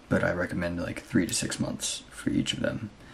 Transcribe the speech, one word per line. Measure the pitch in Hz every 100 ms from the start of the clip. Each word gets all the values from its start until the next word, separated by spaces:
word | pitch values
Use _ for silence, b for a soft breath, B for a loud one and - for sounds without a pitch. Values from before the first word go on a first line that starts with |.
| -
but | 92
I | 87
recommend, | 87 87 85 87 87
like, | 85 -
three | - 104 85
to |
six | - - -
months | - - - - -
for | - -
each | - -
of | -
them. | - - 107 - B